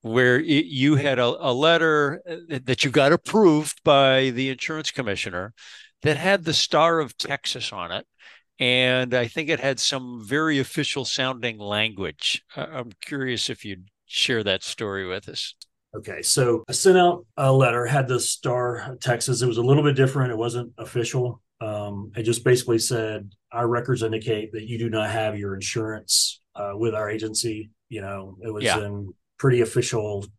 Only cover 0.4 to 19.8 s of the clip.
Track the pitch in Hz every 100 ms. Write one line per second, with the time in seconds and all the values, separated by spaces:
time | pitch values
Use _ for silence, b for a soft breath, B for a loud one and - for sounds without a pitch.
0.4 | 160 143 - 135 139 147 139 127 120 -
1.4 | 147 123 156 165 160 151 143 165 - 170
2.4 | 165 139 127 123 143 143 139 170 - 214
3.4 | 190 151 156 - - 139 135 131 135 120
4.4 | 135 127 - 156 151 - 120 95 101 90
5.4 | 101 _ B B B _ 147 147 180 196
6.4 | 165 151 - 156 165 165 139 - - 139
7.4 | - 127 - 101 85 95 - _ B B
8.4 | _ _ 127 127 127 127 127 123 117 -
9.4 | 151 147 135 127 - 139 127 120 104 143
10.4 | 160 143 131 - 143 143 123 - 131 127
11.4 | 120 107 104 104 110 95 90 73 - -
12.4 | _ - 156 151 120 - - 143 131 117
13.4 | - 117 107 92 95 _ _ - - 117
14.4 | 101 95 - - 110 98 95 95 - -
15.4 | - - - _ _ 110 - 87 87 -
16.4 | 123 113 - 127 - 185 175 - - -
17.4 | 135 135 131 120 120 143 123 123 - -
18.4 | 135 123 123 117 120 123 - 117 - 113
19.4 | 123 113 120 143